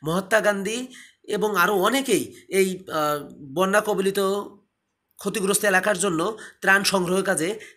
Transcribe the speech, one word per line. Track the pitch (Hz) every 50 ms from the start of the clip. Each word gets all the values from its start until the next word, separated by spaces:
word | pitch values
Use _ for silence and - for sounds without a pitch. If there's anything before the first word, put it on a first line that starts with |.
| -
মহাত্মা | 151 165 185 190 - 226 220
গান্ধী | 185 208 202 196 196 202 220 247 254 247 - - - - _ _ _
এবং | - 214 208 214 214 208
আরও | 190 226 208 214 190
অনেকেই | 180 214 240 269 269 277 214 160 123 - - - - -
এই, | - 190 190 190 185 185 - -
আহ, | - 156 151 151 147 147 139 139 - - 156 139 135
বন্যা | 165 185 190 196 208 208
কবলিত | 208 208 180 196 196 190 202 196 190 196 202 208 - - - _ _ _ _ _ _ _ _ _ _ _
ক্ষতিগ্রস্ত | - - 202 - 226 185 196 202 202 -
এলাকার | 208 190 185 185 208 208 180
জন্য | 175 202 170 156 165 202 220 - - - - _
ত্রাণ | - 185 190 196 185
সংগ্রহের | - 190 196 180 165 185 190 185
কাজে | 196 190 165 156 175 220 220 - - -